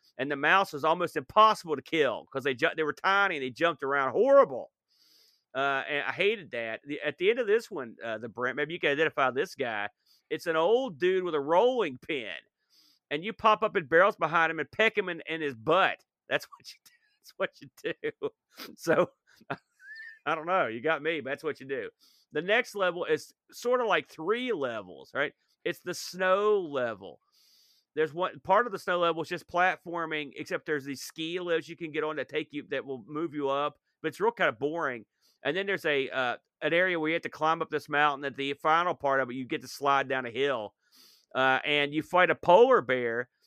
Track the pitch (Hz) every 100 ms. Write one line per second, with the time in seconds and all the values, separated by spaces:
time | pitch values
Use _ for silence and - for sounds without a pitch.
0 | _ - 139 139 156 190 196 143 156 175
1 | 170 151 - 214 220 208 165 135 - 160
2 | 135 92 71 135 135 120 160 160 151 -
3 | 190 196 196 151 131 120 170 156 135 143
4 | 135 135 262 277 175 120 82 _ _ _
5 | _ _ _ _ _ 131 139 135 104 143
6 | 113 131 196 226 143 120 113 110 143 147
7 | 147 - 185 240 214 226 - 165 117 -
8 | 113 110 117 117 123 127 151 170 151 143
9 | 151 143 131 123 185 - 123 107 104 -
10 | _ _ _ 156 170 160 170 240 262 139
11 | 180 185 175 151 139 175 240 254 170 127
12 | - 143 104 73 - _ _ _ _ _
13 | _ 147 202 - 175 208 220 190 135 160
14 | 202 - 160 170 160 165 143 - 220 208
15 | 180 165 - 160 147 117 110 175 156 -
16 | _ _ - 147 - - - - - _
17 | _ _ - - 190 - 143 - 165 -
18 | 151 - 143 - _ - - - 165 -
19 | 175 _ _ _ - 135 _ _ - -
20 | - - 147 160 160 185 123 117 147 151
21 | 156 160 123 139 156 135 135 135 95 -
22 | _ _ _ 147 180 233 240 202 180 170
23 | 123 151 - _ _ - 240 247 226 165
24 | - - 160 233 254 180 127 113 92 69
25 | 67 127 143 - _ _ 170 175 180 165
26 | - 180 185 190 208 208 160 139 120 101
27 | 92 65 _ _ _ _ _ _ _ 151
28 | 156 160 180 127 - 196 240 190 - 175
29 | 170 165 151 175 - 175 180 156 175 170
30 | 165 156 143 - 151 175 - 151 139 131
31 | - - 160 175 175 165 160 170 165 151
32 | 151 151 127 156 147 143 - 135 135 127
33 | 110 151 165 147 139 139 147 - _ _
34 | 156 - 220 208 160 113 143 165 147 120
35 | - _ _ _ 139 175 196 185 160 143
36 | 135 131 123 - _ _ 151 170 185 170
37 | 156 165 151 - 156 165 156 147 - 143
38 | 151 139 143 127 139 139 156 160 175 151
39 | 139 135 123 131 120 127 131 - 139 139
40 | 131 131 123 117 143 123 104 - _ _
41 | - _ _ 127 131 131 - 147 143 151
42 | 147 180 175 156 - 180 254 226 127 127
43 | 120 117 123 _